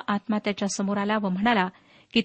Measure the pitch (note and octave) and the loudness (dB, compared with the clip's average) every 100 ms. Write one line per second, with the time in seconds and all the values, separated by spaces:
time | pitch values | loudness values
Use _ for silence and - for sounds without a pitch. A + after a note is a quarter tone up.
0 | - G3+ - G#3 G#3 G3 G3+ - G3 G#3 | -2 -4 -2 -2 -2 -2 -4 -2 -2 0
1 | G3+ G#3+ G3 F#3 A3+ A3 F#3 - _ - | 0 0 0 0 2 4 2 -4 _ -20
2 | _ - | _ 0